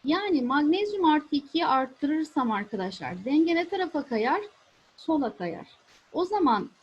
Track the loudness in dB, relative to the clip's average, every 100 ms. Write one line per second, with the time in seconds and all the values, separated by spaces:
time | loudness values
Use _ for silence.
0 | -2 0 2 0 2 2 2 2 0 2
1 | 4 4 2 -4 -2 -2 2 2 0 -4
2 | -2 -2 -2 -2 0 -2 -4 -6 -6 -6
3 | -10 -8 0 2 4 2 0 -2 -2 -4
4 | -2 0 0 0 -4 _ _ _ _ _
5 | -2 0 0 -4 -8 -8 -14 -20 _ -20
6 | _ -4 -2 2 2 2 -2 _